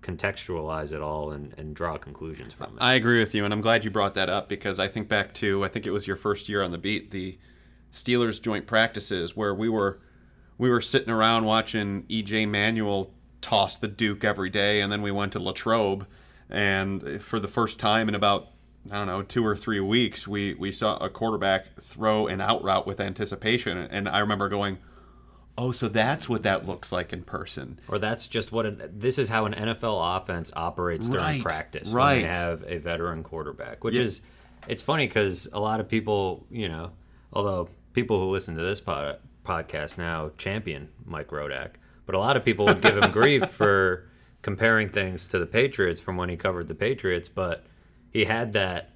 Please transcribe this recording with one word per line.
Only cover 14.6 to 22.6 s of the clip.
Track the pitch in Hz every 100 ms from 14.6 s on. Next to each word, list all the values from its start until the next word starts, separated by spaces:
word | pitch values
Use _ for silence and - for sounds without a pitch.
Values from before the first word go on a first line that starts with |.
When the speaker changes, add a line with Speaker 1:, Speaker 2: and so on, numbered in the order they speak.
| 101 104
Speaker 2:
and | 101
then | 104
we | 104
went | 98 101
to | -
Latrobe, | 95 92 117 113 104 98 98 - - - -
and | 92 101 95 95 98 69 87
for | - 113
the | 98
first | - 110 -
time | 110 107 110
in | 107
about, | 101 98 - - _ - -
I | 101
don't | 101
know, | 92
two | 98 127 110
or | 101
three | - 107
weeks, | 95 117 117 - -
we, | 104 101 -
we | 98
saw | 95 107 -
a | 98
quarterback | - 113 107 98 95 - -
throw | - - 110 107 107
an | 95
out | 98 113